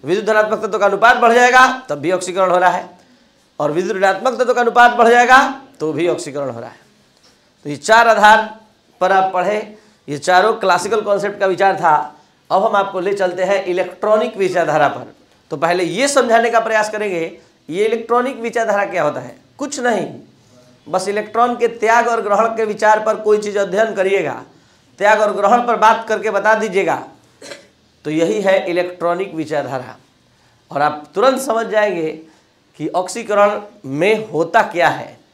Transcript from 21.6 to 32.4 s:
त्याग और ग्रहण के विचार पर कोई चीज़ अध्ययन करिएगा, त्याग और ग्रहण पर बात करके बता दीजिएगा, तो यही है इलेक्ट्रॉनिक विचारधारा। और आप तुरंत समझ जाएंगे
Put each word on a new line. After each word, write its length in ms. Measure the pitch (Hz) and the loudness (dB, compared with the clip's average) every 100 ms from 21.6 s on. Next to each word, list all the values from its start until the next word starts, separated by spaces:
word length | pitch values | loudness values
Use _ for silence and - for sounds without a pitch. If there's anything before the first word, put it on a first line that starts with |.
| 233 | -2
त्याग 400 | - 214 233 233 | 0 2 2 2
और 120 | 233 | -2
ग्रहण 260 | 202 202 226 | 0 0 0
के 180 | 226 | -2
विचार 360 | 220 208 214 214 | -6 0 2 2
पर 160 | 214 208 | 0 -2
कोई 220 | 214 214 | 0 0
चीज़ 200 | 208 202 | 0 -4
अध्ययन 360 | 190 185 220 | -2 0 -2
करिएगा, 480 | 190 190 196 151 120 117 _ _ _ _ _ | 0 0 0 -2 -8 -14 _ _ _ _ _
त्याग 220 | 202 214 | 2 2
और 120 | 208 | 0
ग्रहण 340 | 190 196 240 240 | 0 2 2 0
पर 100 | 214 | 2
बात 280 | 214 220 - | 4 2 -2
करके 220 | 214 208 | -4 -2
बता 240 | 196 208 | 0 0
दीजिएगा, 420 | 220 214 185 170 127 - - _ _ - - _ _ _ _ | 0 0 -2 -2 -4 -8 -20 _ _ -20 -20 _ _ _ _
तो 60 | 151 | -6
यही 300 | 156 170 214 | -2 0 0
है 160 | 190 185 175 | 2 0 0
इलेक्ट्रॉनिक 640 | 175 175 - 170 175 196 | -4 -4 -4 -4 -2 -6
विचारधारा। 600 | 160 135 147 127 131 113 - _ _ _ _ _ _ _ | -8 -4 -4 -4 -8 -10 -20 _ _ _ _ _ _ _
और 120 | 139 | -2
आप 240 | 143 135 - | -2 -4 -8
तुरंत 260 | 175 254 254 | 0 0 0
समझ 260 | - 226 214 | -2 -4 -2
जाएंगे 420 | 208 208 175 156 156 - _ | 0 0 -2 -4 -8 -18 _